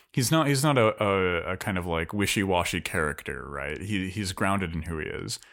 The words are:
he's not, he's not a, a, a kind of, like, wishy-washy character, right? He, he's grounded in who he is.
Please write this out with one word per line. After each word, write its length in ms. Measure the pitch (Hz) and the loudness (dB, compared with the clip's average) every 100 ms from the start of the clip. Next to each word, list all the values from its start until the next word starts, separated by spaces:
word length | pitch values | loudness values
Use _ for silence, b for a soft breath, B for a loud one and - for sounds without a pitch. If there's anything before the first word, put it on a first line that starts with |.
| B | B
he's 220 | 143 120 | -2 2
not, 160 | 160 143 | 2 4
he's 160 | 135 | 2
not 120 | 151 135 | 4 6
a, 240 | 110 - | 4 4
a, 520 | 104 98 92 85 85 | 2 4 2 0 -2
a 40 | 92 | -4
kind 220 | 110 92 | -2 -2
of, 80 | 87 | 0
like, 260 | 82 85 | -2 -2
wishy-washy 680 | 104 98 110 95 90 87 90 | 0 0 2 2 2 0 -2
character, 680 | - 92 76 71 - 65 67 | -2 -2 -2 -4 -8 -10 -8
right? 320 | 71 71 76 | -8 -6 -6
He, 300 | 95 101 92 | -4 -4 -2
he's 220 | 107 95 | -4 -6
grounded 420 | - 98 98 87 | -2 0 0 0
in 80 | 82 | -4
who 160 | 82 80 | -4 -4
he 80 | - | -4
is. 320 | - 101 - b | -6 -8 -10 b